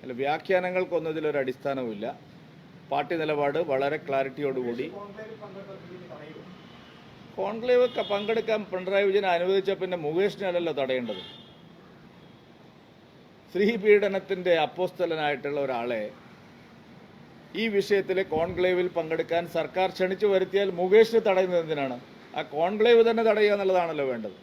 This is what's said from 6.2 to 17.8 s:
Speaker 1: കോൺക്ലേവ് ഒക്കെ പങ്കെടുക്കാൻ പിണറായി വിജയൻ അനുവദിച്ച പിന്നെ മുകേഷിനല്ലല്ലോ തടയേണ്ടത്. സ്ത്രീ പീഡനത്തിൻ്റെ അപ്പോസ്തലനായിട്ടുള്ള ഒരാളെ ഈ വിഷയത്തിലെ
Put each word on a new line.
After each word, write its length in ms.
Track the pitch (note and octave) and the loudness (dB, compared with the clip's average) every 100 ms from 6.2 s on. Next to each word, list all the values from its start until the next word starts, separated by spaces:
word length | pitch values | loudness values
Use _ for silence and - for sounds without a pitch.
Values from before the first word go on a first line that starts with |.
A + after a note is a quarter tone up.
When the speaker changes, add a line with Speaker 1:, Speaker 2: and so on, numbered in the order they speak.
| - - - - - - - - - - - - | -16 -18 -18 -20 -20 -20 -20 -20 -20 -20 -18 -6
Speaker 1:
കോൺക്ലേവ് 480 | G3 A3+ B3 B3 B3 | -4 -4 4 4 4
ഒക്കെ 160 | B3 - | 2 -2
പങ്കെടുക്കാൻ 500 | G3+ G#3 A3+ A3 A3 F#3 | -2 0 -2 0 -2 -2
പിണറായി 340 | F3+ F#3 G3 G3+ | -6 0 2 4
വിജയൻ 160 | G3 G3 E3+ | 2 2 2
അനുവദിച്ച 360 | F3+ G3 F#3 F#3 | 2 2 2 -2
പിന്നെ 160 | F3+ F3+ D3 | -2 -4 -2
മുകേഷിനല്ലല്ലോ 680 | D#3+ G3+ F#3+ F#3+ F3 E3+ C#3+ | 0 0 -2 -2 -2 -2 -2
തടയേണ്ടത്. 420 | C3 C3 A#2+ G2 F2+ - - - - - - - - - - - - - - - - - - - - - - | 0 -2 -2 -8 -12 -18 -20 -20 -20 -20 -20 -20 -20 -20 -20 -20 -20 -20 -20 -20 -20 -20 -20 -20 -20 -20 -10
സ്ത്രീ 160 | F3+ G#3+ A#3 | 0 2 2
പീഡനത്തിൻ്റെ 720 | G#3 G#3 G3+ G3 F#3+ F#3+ F3+ E3+ D3+ | 6 6 6 -2 -4 -4 2 2 2
അപ്പോസ്തലനായിട്ടുള്ള 920 | - F3+ - F3 D#3+ D3+ C3+ C#3+ C#3+ C#3 | 0 -4 -2 -4 0 -2 -2 -4 -4 -2
ഒരാളെ 360 | B2 A#2+ A#2 G#2+ - - - - - - - - - - - - - - E3+ | -2 -2 -4 -6 -10 -20 -20 -20 -20 -20 -20 -20 -20 -20 -20 -20 -20 -14 -4
ഈ 20 | A3+ | -2
വിഷയത്തിലെ 480 | G3+ | 0